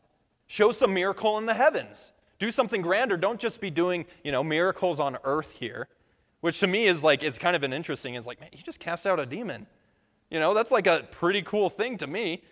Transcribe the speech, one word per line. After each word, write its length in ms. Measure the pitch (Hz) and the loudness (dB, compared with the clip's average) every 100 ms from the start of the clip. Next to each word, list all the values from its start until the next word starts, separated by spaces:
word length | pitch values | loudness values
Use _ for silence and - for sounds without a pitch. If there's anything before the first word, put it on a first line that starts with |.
| _ _ _ _ _ | _ _ _ _ _
show 240 | - 233 | 2 4
some 240 | 240 247 | 4 2
miracle 440 | 190 185 190 220 214 | 2 0 0 0 0
in 80 | 220 | 0
the 80 | |
heavens. 580 | 214 285 220 104 101 - _ _ - | 2 2 2 -4 -12 -18 _ _ -6
Do 140 | 214 | -2
something 300 | 226 233 208 | 0 0 -2
grander. 340 | 170 196 220 175 | 0 0 2 0
Don't 240 | 185 233 | 0 -2
just 200 | 233 - | -6 -6
be 80 | 202 | -4
doing, 380 | 151 180 180 - - | 0 0 0 -6 -12
you 80 | 147 | -4
know, 140 | 131 | -2
miracles 560 | 156 156 185 180 185 151 | 0 2 0 0 -2 0
on 180 | 143 127 | -2 -2
earth 280 | 131 151 151 - | -2 -2 -4 -8
here." 300 | 113 113 123 _ _ _ _ _ | -10 -8 -12 _ _ _ _ _
Which 200 | 170 160 | -4 0
to 80 | 185 | 2
me 180 | 196 220 | 4 4
is 160 | 165 | 4
like, 220 | 151 143 | 4 4
it's 120 | 151 - | 2 -2
kind 200 | 175 175 | 0 0
of 80 | |
an 80 | 139 | 0
interesting, 420 | 135 170 139 127 | -4 -4 -6 -6
it's 140 | 123 117 | -10 -10
like, 120 | 120 | -14
"Man, 100 | 156 | -16
he 100 | - | -18
just 160 | - - | -16 -12
cast 300 | 170 170 196 | -8 -4 0
out 100 | 180 | 0
a 80 | 131 | -2
demon." 400 | 165 226 113 - _ _ _ _ _ _ | -6 -8 -10 -14 _ _ _ _ _ _
You 80 | 160 | 0
know, 160 | 156 | 2
that's 160 | 214 233 | 2 4
like 160 | 240 185 | 4 4
a 220 | 165 - | 2 0
pretty 320 | - 175 196 | -2 0 0
cool 260 | 165 208 190 | -2 0 0
thing 300 | - 233 226 | 0 -4 -4
to 80 | 139 | -6
me. 380 | 180 208 175 - | -4 -4 -6 -10